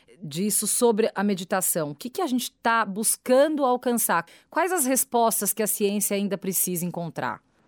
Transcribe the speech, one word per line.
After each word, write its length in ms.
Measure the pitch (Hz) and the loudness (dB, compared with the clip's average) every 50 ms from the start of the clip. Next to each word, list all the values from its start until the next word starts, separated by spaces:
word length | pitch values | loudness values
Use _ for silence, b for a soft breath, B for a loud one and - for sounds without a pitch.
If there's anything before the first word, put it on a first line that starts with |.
| b b 117 151 185 | b b -20 -18 -14
disso 460 | 160 139 160 196 214 196 - - 190 | -10 -6 -4 -2 -2 0 -2 -2 -2
sobre 420 | - - 247 233 233 202 220 - - | 0 2 4 4 4 4 2 0 0
a 80 | - 196 | 0 0
meditação? 680 | 208 202 170 190 - - 190 180 - - 180 156 147 | 0 0 -2 -2 -2 -2 0 0 0 -2 -2 -2 -4
O 40 | 147 | -6
que 120 | - - 240 | -8 -10 -10
que 140 | - - 370 | -6 -4 -2
a 60 | 302 | 0
gente 240 | 240 254 240 - - _ - | 0 -2 -2 -4 -6 _ 0
tá 220 | 240 233 226 220 | 2 2 2 0
buscando 800 | 202 190 202 226 - - - - - 254 262 277 320 311 285 285 | 0 -2 -4 -2 -2 -2 -2 0 2 4 6 6 4 2 2 2
alcançar? 600 | 254 247 247 247 254 240 233 - - 202 170 165 b b b b b | 2 2 0 0 0 0 0 0 0 0 0 -2 b b b b b
Quais 220 | b 302 330 359 | b 0 0 0
as 160 | 359 359 277 | 0 0 0
respostas 640 | 247 269 254 - - - 240 233 226 202 - 214 196 - | 0 0 0 0 0 2 2 4 4 2 0 -2 -2 -2
que 120 | - 220 | -2 -2
a 20 | |
ciência 500 | 208 - - 214 196 202 208 196 - 208 | -2 0 0 0 0 0 0 -2 -2 0
ainda 220 | 202 202 202 196 190 | 0 -2 -2 -2 -4
precisa 480 | - 185 190 - - - 180 170 165 | -4 -2 -2 -2 -2 -2 -2 -4 -4
encontrar? 560 | 180 160 175 170 165 147 - 131 123 110 - _ _ _ _ _ | -4 -6 -6 -8 -8 -6 -6 -4 -4 -6 -6 _ _ _ _ _